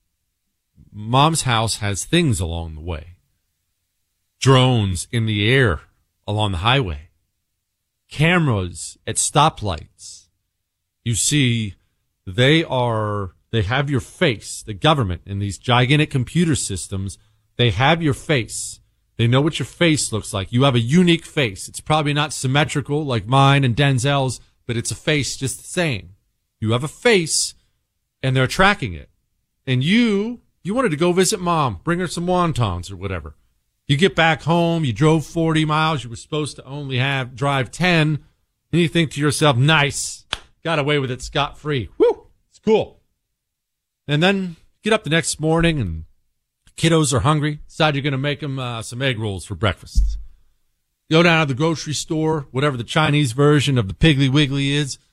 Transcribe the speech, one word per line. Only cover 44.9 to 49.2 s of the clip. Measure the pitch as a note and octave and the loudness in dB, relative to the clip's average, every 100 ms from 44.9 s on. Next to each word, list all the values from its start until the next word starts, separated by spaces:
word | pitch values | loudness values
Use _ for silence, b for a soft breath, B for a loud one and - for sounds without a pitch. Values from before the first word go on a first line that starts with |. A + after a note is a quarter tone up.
up | G#3+ | 0
the | C#3+ | 0
next | E3 - - | -2 -2 -2
morning | D#3 E3 E3+ D#3 | 0 2 2 2
and | G2 D#2+ D2+ _ _ _ _ _ _ - | -2 -6 -12 _ _ _ _ _ _ -2
kiddos | D#3+ D#3+ D3 | 2 4 2
are | B2 | 2
hungry, | C#3+ D#3 D3+ D3+ - | 2 2 0 -4 -10
decide | - D#3 C#3 | -2 0 0
you're | |
gonna | C#3+ C3+ | -2 -2
make | C#3+ C#3+ | -4 -4
'em, | D3 C3+ | -6 -8
uh, | B2 A#2 | -8 -8
some | A2+ A#2+ | -10 -4
egg | C#3 | -4
rolls | A2 | -2